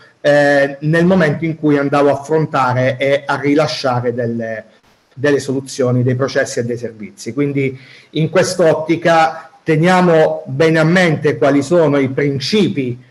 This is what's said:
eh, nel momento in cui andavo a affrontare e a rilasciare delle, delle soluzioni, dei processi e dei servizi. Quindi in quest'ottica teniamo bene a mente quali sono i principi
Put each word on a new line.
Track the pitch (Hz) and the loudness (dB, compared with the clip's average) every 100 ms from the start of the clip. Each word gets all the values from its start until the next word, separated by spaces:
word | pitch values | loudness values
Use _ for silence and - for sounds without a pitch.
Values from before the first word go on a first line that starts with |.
| - _ | -20 _
eh, | 147 143 143 143 139 139 | 0 4 4 4 2 -2
nel | 151 165 175 | 0 2 4
momento | 190 156 143 160 | 4 2 0 -4
in | 156 | -2
cui | 151 143 | 0 2
andavo | 139 143 143 | 2 2 2
a | 139 | 0
affrontare | - 160 151 143 127 123 127 127 | -2 -2 0 0 0 0 0 0
e | 139 139 - | 0 0 -2
a | 139 | -2
rilasciare | 139 147 147 - 135 123 123 | 0 2 0 -2 -4 -2 -2
delle, | 120 117 117 113 110 - _ _ _ _ | -4 -4 -4 -6 -10 -12 _ _ _ _
delle | - 143 139 | -6 0 0
soluzioni, | - 135 135 - 127 123 | -2 -6 -6 -4 0 0
dei | 123 123 | 0 -2
processi | 135 139 131 - | -2 -4 -4 -4
e | |
dei | 117 120 | -6 -6
servizi. | 120 110 98 - 117 | -10 -12 -16 -14 -10
Quindi | 123 143 139 135 131 - - _ | -4 -4 -2 -4 -8 -16 -20 _
in | 151 156 | -6 -2
quest'ottica | 180 175 - 165 151 - 165 170 165 160 - - _ | 0 0 0 0 0 -2 -2 2 2 2 -2 -14 _
teniamo | - 156 170 185 175 160 156 - - | -2 0 2 4 4 4 2 0 -8
bene | 135 160 160 | 0 2 2
a | |
mente | 160 185 175 143 151 - | 2 2 2 0 -2 0
quali | 147 143 | 2 2
sono | 135 175 156 143 | 2 2 2 2
i | 135 | 0
principi | 135 143 139 - 214 165 143 127 - - | -2 -2 -4 -2 0 0 -2 -6 -8 -14